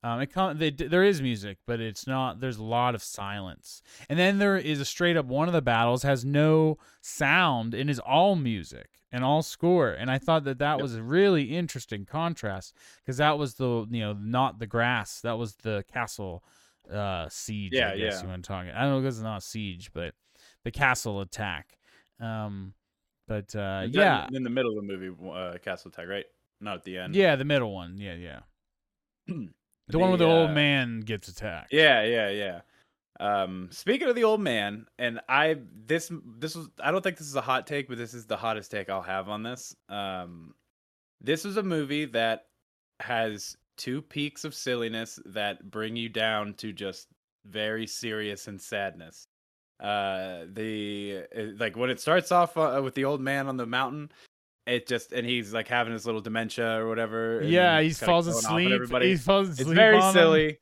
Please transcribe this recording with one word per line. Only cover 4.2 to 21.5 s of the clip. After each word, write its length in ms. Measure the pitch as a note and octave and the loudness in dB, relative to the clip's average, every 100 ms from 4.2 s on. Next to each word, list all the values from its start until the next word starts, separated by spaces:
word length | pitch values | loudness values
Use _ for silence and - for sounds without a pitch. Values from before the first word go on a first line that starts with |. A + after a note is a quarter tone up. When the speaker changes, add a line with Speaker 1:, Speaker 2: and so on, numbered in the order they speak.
| F3+ G3+ | 4 6
Speaker 1:
there 180 | G3+ G3 | 4 2
is 220 | D#3 D3 | 0 -2
a 40 | C#3 | -4
straight 300 | - F3 E3 | 0 2 2
up, 100 | C3 | 0
one 220 | C3 E3 | 0 2
of 60 | |
the 80 | E3+ | 2
battles 400 | B2+ A#2 A#2 B2 | 2 4 4 2
has 200 | C#3 C3+ | 2 0
no 540 | B2+ C#3+ D3+ D#3+ D#3 D3+ - _ | 2 4 6 6 4 2 -8 _
sound 720 | - - D3 D#3+ F3+ B2+ A2+ | -16 -2 4 4 4 2 -2
and 160 | A2+ C#3 | -2 -2
is 100 | C3 | -2
all 360 | - C#3 F#3+ F#3 | 2 6 6 4
music 640 | C3 G#2+ E2 C2 - _ _ | 0 -2 -6 -14 -18 _ _
and 120 | B2 | -2
all 180 | B2+ D3+ | 2 2
score. 480 | D#3+ - E3+ F3+ C3 | 0 0 4 6 4
And 180 | D2 A#2+ | 0 -2
I 80 | C3 | 0
thought 260 | - D#3+ | 2 2
that 140 | C#3 C3 | 2 -2
that 180 | C#3+ D3+ | 0 0
Speaker 2:
Yep. 40 | |
Speaker 1:
was 120 | C#3 A2+ | -2 -4
a 60 | |
really 540 | A2+ D#3+ G3+ F3 C3+ D#3+ | 0 4 6 6 2 -2
interesting 500 | F3 C3 - G#2+ G2 | -4 -6 -8 -10 -6
contrast, 720 | D#3 E3 E3 A2 F#2+ - _ - - - | -4 -2 -4 -6 -6 -10 _ -20 -16 -8
'cause 120 | B2+ | 2
that 200 | D3+ D3 | 2 4
was 160 | C#3+ - | -2 -2
the, 300 | C3 A#2 A2 | 0 0 -2
you 100 | A#2+ | -2
know, 140 | G#2+ | -2
not 440 | G#2 G#2 B2 C3 G2+ | -4 -2 2 0 0
the 60 | A2+ | -4
grass, 520 | A#2 A#2+ B2 G#2 - | 0 2 0 -4 -6
that 160 | A#2 A2+ | -4 -4
was 180 | A#2 - | -4 -6
the 280 | A2+ G#2 G2 | -4 -4 -4
castle, 560 | - A#2 - G2 F2 _ _ _ _ _ | -6 -6 -6 -8 -10 _ _ _ _ _
uh, 380 | G#2 G2+ F#2 D#2+ | -6 -4 -4 -6
siege, 500 | - - G#2+ G2 B2+ | -10 -8 -6 -2 0
Speaker 2:
Yeah, 120 | A2+ | 0
Speaker 1:
I 0 | |
guess 300 | G2 G#2+ F#2+ | 0 -4 -4
Speaker 2:
yeah. 0 | |
Speaker 1:
you 60 | F#2 | -6
wanna 140 | F#2 | -10
talk, 240 | F2 G2 F2+ | -8 -8 -8
I 160 | - | -2
don't 80 | C3+ | 0
know 80 | C3+ | 0
if 60 | C3 | -2
it's 140 | A#2 | -4
not 160 | A2 G#2 | -8 -8
a 40 | |
siege, 500 | - A2+ G#2 F2+ F#2+ | -10 -8 -8 -8 -12
but 220 | - E2+ - _ _ _ _ | -10 -10 -10 _ _ _ _
the 60 | - | -10
castle 480 | - C#3 B2+ A#2 G2+ | 0 2 2 -2 -6
attack. 560 | G2 - G#2 | -8 -6 -6